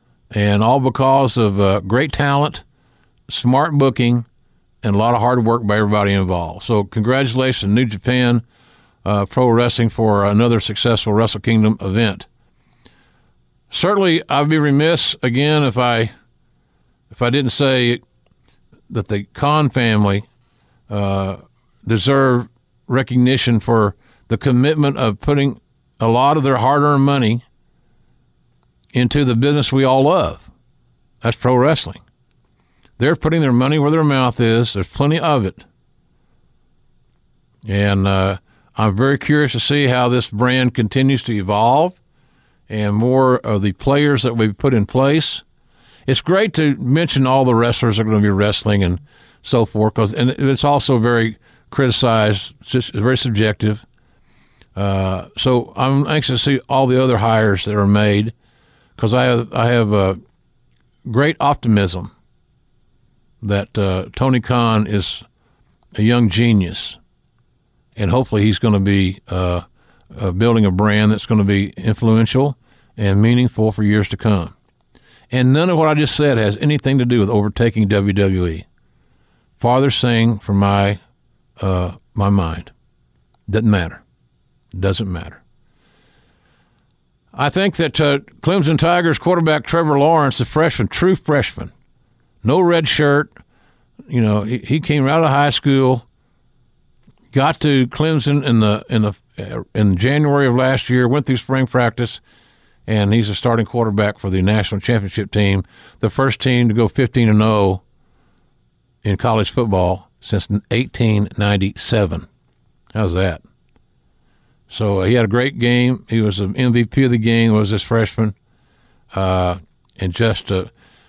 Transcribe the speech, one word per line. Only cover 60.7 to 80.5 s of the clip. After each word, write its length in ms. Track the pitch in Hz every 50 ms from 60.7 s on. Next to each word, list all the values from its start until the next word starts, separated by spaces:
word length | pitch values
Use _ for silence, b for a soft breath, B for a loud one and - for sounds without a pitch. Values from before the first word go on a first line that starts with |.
| _ _ _ _ _ _ - -
great 260 | 110 123 143 156 160 -
optimism 720 | - 143 147 - - 117 107 104 101 90 87 92 101 98 - _ _ _ _ _ _ _ _ _ _ _ _ _ _ _ _ _ _ _ _ _ _ _ _ _
that, 360 | - 98 101 101 101 - - 110
uh, 280 | 101 98 92 92 - - -
Tony 240 | - 127 131 131 123
Khan 460 | - - 127 123 117 117 113 107 107
is 380 | - 107 101 90 - - - - _ _ _ _ _ _ _ _ _ _ _ _ _ -
a 80 | - 107
young 260 | 113 120 120 120 104
genius, 720 | 82 107 120 120 113 101 92 85 - - - - - - _ _ _ _ _ _ _ _ _ _ _ _ _ _ _ _ _ _ _ -
and 140 | 104 90
hopefully 320 | 92 127 127 - - 104 101
he's 160 | 110 101 -
gonna 200 | - 113 104 98
be, 400 | 98 101 101 98 95 92 95 - - -
uh, 340 | 95 92 92 90 87 87 - - b b b b b b b b -
uh, 160 | - 104 95
building 340 | 87 92 113 120 117 113 107
a 60 | 98
brand 400 | 90 92 104 104 104 107 107 107
that's 140 | 107 101 -
gonna 180 | - 113 107 101
be 300 | 98 101 98 98 - -
influential 800 | - - 113 107 - 120 113 110 113 113 - - 131 139 147 135 b b b b b b b b
and 260 | - 107 98 98 101
meaningful 500 | 104 117 120 123 127 120 - - 110 110
for 100 | 104 -
years 260 | 107 104 104 107 101 -
to 80 | - -
come. 360 | - 110 104 95 82 - - _ _ _ _ _ _ _ b b b b b b b b
And 200 | - 127 127 127
none 180 | 131 151 170 185
of 60 | 175 156
what 120 | 160 156
I 60 | 151
just 200 | 147 151 - -
said 220 | - 151 143 131 113
has 200 | 110 104 101 104
anything 420 | - 147 151 143 - 135 135 135
to 60 | 123
do 140 | 123 120 120
with 100 | 101 98
overtaking 580 | 117 104 101 107 - - 117 117 101 113 107 98
W 260 | 104 101 98 101 98
W 320 | 101 98 95 95 92 90
E. 200 | 85 80 80 - - _ _ _ _ _ _ _ _ _ _ _ _ _ _ _ _ _ _
Farthest 440 | - 120 123 131 139 143 - -
thing 380 | - 123 117 113 113 117 117 104
from 180 | - -